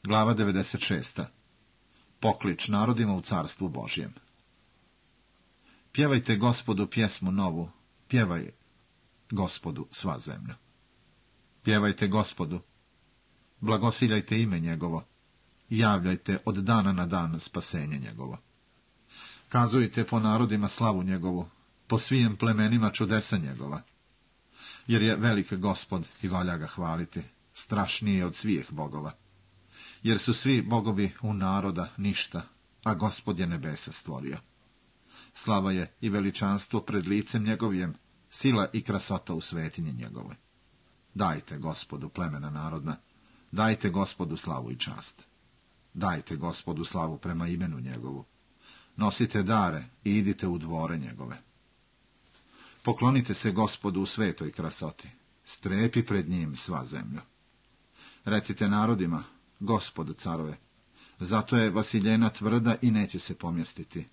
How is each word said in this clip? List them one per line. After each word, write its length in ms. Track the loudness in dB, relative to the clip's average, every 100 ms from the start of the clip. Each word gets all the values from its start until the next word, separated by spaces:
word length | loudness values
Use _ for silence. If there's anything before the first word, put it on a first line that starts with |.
| 4
Glava 280 | 4 6
devedeset 460 | 4 4 2 0 -4
šesta. 500 | -2 -2 -4 -8 -10 _ _ _ _ _ _ _ _ _
Poklič 480 | 0 2 -2 -2 0
narodima 460 | 2 2 2 2
u 60 | 0
carstvu 480 | -2 -2 -4 -6 -6
Božjem. 460 | -6 -6 -8 -8 -14 _ _ _ _ _ _ _ _ _ _ _ _ _ _ _ _ _
Pjevajte 440 | 2 4 4 4 4
Gospodu 500 | 4 2 0 0 0
pjesmu 460 | 2 0 0 0
novu, 380 | 2 0 -2 -6 -12 _ _ _
pjevaj 420 | 2 2 0 -6 -14 _ _ _ _ _ _ _
Gospodu 560 | -2 -2 -4 -8 -8 -10
sva 280 | -6 -6 -6
zemlja. 360 | -8 -12 -12 -16 _ _ _ _ _ _ _ _ _ _
Pjevajte 460 | 2 4 4 2 2
Gospodu, 520 | 2 0 -4 -6 -6 -10 _ _ _ _ _ _ _ _ _
blagosiljajte 800 | 0 4 2 4 4 4 2 2
ime 200 | 2 2
njegovo, 440 | 0 -2 -2 -4 -8 _ _ _ _ _ _
javljajte 720 | 4 4 4 2 0 0 -2
od 100 | 0
dana 380 | 0 4 4 4
na 140 | 2 0
dan 340 | 0 -2 -4
spasenje 580 | -6 -8 -6 -6 -4 -6
njegovo. 400 | -8 -10 -12 -12 _ _ _ _ _ _ _ -20 -20 -20 _
Kazujte 560 | 4 6 6 4 2
po 160 | 2 2
narodima 480 | 4 4 4 2 0
slavu 340 | 2 2 2
njegovu, 460 | 0 0 0 -2 -6 _ _ _ _
po 120 | 0
svijem 380 | 2 4 4 2
plemenima 540 | 2 4 4 4 2
čudesa 460 | 0 0 0 0 -2
njegova. 460 | -2 -6 -8 -10 -12 _ _ _ _ _ _ -20 -20 -14 2
Jer 160 | 4
je 140 | 4 4
velik 380 | 4 2 0
Gospod 520 | 0 0 -2 -4 -6 -6 -6
i 60 | -2
valja 280 | 0 0 -2
ga 100 | -6
hvaliti, 560 | -6 -4 -4 -4 -8 -12 _ _
strašniji 600 | -20 -4 -2 -2 -2 2 2
je 100 | 0
od 100 | -2
svih 300 | 0 0 -2
bogova. 420 | -8 -6 -6 -10 -12 _ _ _ _ _ -20 -20 -4
Jer 160 | 0 2
su 160 | 2
svi 280 | 0 4 2
bogovi 500 | 4 2 2 0 0 -2
u 120 | -4
naroda 580 | 0 2 2 0 -4 -6 -2
ništa, 460 | -2 -2 -4 -8 -10 _ _ _
a 100 | -2
Gospod 440 | 0 -2 -2 -4 -2
je 80 | -2
nebesa 460 | -2 -6 -8 -10
stvorio. 460 | -14 -10 -8 -8 -10 _ _ _ _ _ _ _ -20 -20
Slava 380 | -8 0 2 2
je 200 | 0 -2 _
i 80 | -2
veličanstvo 720 | 0 0 -2 -2 -2 -2 -4
pred 260 | -2 -2 2
licem 380 | 0 0 -2
njegovim, 500 | 0 0 0 0 -2 -6 _ _ _
sila 380 | -2 2 4 2
i 100 | -2
krasota 520 | -2 -2 -2 -6 -4
u 60 | -6
svetinji 520 | -4 -6 -6 -6 -6
njegove. 440 | -6 -10 -12 -14 -16 _ _ _ _ _ _ _
Dajte 440 | 0 0 0 -6 -8
Gospodu 500 | -6 -8 -10 -10 -10
plemena 420 | -4 -4 -4 -8
narodna, 460 | -6 -6 -6 -6 -8 _ _ _ _ _
dajte 380 | 0 2 2 0
Gospodu 460 | 0 -2 -4 -6 -6
slavu 340 | -6 -6 -6
i 80 | -8
čast. 480 | -8 -10 -16 -20 -20 _ _ _ _ _ _
Dajte 420 | -4 -2 -2 -4 -6
Gospodu 480 | -6 -6 -8 -6
slavu 340 | -4 -4 -4 -4
prema 300 | -6 -4 -4
imenu 320 | -2 -4 -6
njegovu. 440 | -8 -8 -10 -10 -14 _ _ _ -20 -20 _ 0
Nosite 460 | 0 2 0 0
dare 420 | 2 2 2 -2 -10 _
i 60 | 0
idite 360 | 2 2 0 -2
u 120 | -2
dvore 400 | -4 -4 -4 -4
njegove. 400 | -6 -10 -12 -14 _ _ _ _ _ _ _ _ _ _ _ -20 -20 -4
Poklonite 500 | -2 4 4 4 2
se 160 | 0 0
Gospodu 500 | 2 0 0 -2 0
u 60 | -2
svetoj 460 | 0 -2 -2 -8
krasoti, 560 | -6 -8 -6 -10 -10 -20 -20 _ _
strepi 580 | -20 -8 -2 2 4 2
pred 260 | 2 0 0
njim 280 | -2 -2 -6
sva 280 | -6 -6
zemlja. 380 | -6 -10 -8 -10 -12 _ _ _ _ _ _ _ -20 -10
Recite 440 | 0 0 0 -2 2
narodima, 560 | 2 2 2 0 -2 -6 _ _ _
Gospod 560 | -2 0 -2 -8 -10 -8
carove, 400 | -6 -4 -6 -10 _ _ _ _ -20 _
zato 360 | 0 0 4 4
je 140 | 4
vasiljena 600 | 2 0 2 4 6 4
tvrda 460 | 2 2 2 2 4
i 80 | 4
neće 280 | 4 0 -4
se 200 | -8 -8
pomjestiti. 680 | -4 -4 -4 -8 -10 -10 -10